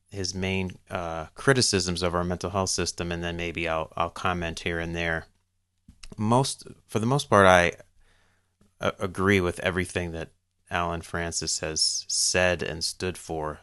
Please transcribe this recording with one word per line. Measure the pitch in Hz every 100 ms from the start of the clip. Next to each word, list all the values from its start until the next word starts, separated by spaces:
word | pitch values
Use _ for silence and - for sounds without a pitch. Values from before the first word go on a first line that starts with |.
| _
his | 98 90
main, | 95 95 95 92 - -
uh, | 98 82 82 78 -
criticisms | - 127 - 98 90 85
of | 90 87
our |
mental | 87 87 90
health | 98 92
system, | - 85 - 87
and | 85
then | 87 85
maybe | 87 80 82
I'll, | 80 78 -
I'll | 85
comment | - 95 90 82 80
here | 92 85
and | 85 85
there. | 85 82 - _ _ _ _ _ - - - -
Most, | 110 120 139 - - - _
for | 110
the | 113
most | 143 -
part, | 104 95
I, | 90 85 - - _ _ _ _ _ _ _ _ -
uh, | 98 -
agree | 95 87 95 98
with | 87 -
everything | 95 90 87 90 87
that | 82 78 _ _ _ _
Alan | 90 85 82
Francis | - 87 85 - 78 -
has | 78 80 - - -
said | - - 92 90 85
and | - 80
stood | - - 92 80
for | - 80 76 73